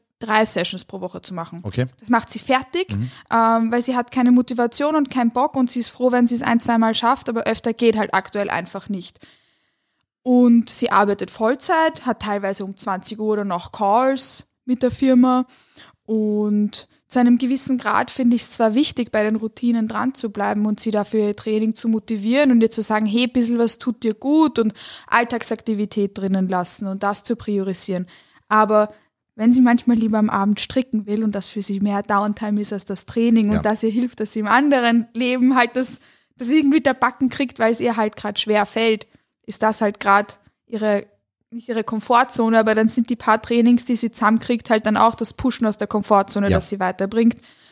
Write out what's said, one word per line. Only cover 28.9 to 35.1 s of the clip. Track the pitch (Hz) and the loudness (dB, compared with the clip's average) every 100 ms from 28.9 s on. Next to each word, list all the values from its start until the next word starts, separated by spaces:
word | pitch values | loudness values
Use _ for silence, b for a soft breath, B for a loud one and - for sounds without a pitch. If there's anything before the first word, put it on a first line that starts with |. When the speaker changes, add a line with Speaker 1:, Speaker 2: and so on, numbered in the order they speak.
| B B _ _ - | B B _ _ 0
Speaker 1:
wenn | 226 | 2
sie | 247 | 6
manchmal | 247 240 - 226 | 6 4 2 2
lieber | 220 214 | 2 0
am | 214 | 0
Abend | 196 208 208 | 0 0 0
stricken | - 262 254 214 208 | -2 -2 -2 -4 -4
will | 208 | -2
und | 214 | -2
das | 202 - | -4 -6
für | 214 | -8
sie | 196 196 | -6 -2
mehr | 202 202 | -2 -2
Downtime | 208 202 208 208 214 208 | 0 0 0 -2 -2 -2
ist | 202 | -2
als | 202 | -6
das | - 180 - | -8 -8 -6
Training | 233 233 226 208 | 0 2 4 4
und | 214 | 0
Speaker 2:
Ja. | |
Speaker 1:
das | 214 220 | 0 0
ihr | 226 | 0
hilft, | 220 240 - | 0 -2 -4
dass | 214 | -6
sie | 220 | -4
im | 208 | 0
anderen | 240 294 269 233 233 226 | 2 4 2 4 2 0